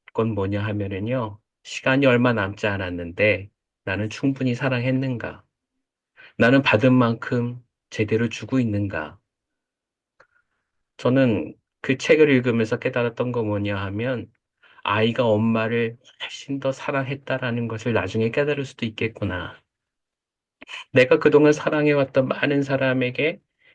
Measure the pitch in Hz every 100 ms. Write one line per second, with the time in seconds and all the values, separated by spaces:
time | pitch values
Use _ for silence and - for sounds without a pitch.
0 | _ - 113 104 98 101 104 104 98 95
1 | 110 127 113 104 _ _ - - 139 131
2 | 139 120 123 113 98 98 107 98 92 87
3 | 85 87 107 95 101 _ _ _ - 95
4 | 107 - 139 135 131 120 139 127 123 131
5 | 135 120 85 - _ _ _ _ _ _
6 | _ _ - - 117 135 135 107 127 127
7 | 120 113 - 123 120 123 - _ _ -
8 | 104 110 117 - 107 131 117 104 101 82
9 | 76 - _ _ _ _ _ _ _ _
10 | _ _ _ _ _ _ _ _ _ -
11 | 127 135 127 104 - - _ _ - 135
12 | - 156 147 135 123 117 113 117 131 127
13 | 117 113 123 120 107 104 104 101 98 101
14 | 120 123 98 _ _ _ _ - - 104
15 | 113 113 120 107 113 113 110 117 113 117
16 | _ _ - - - 139 135 135 - 143
17 | 127 139 - 131 127 117 117 110 123 107
18 | 92 110 113 117 143 143 135 - 117 104
19 | 113 - 101 90 90 - _ _ _ _
20 | _ _ _ _ _ _ - - - 127
21 | 127 160 151 147 151 151 - 151 147 147
22 | 139 - 127 - 135 143 139 135 135 131
23 | 127 127 147 180 _ _ _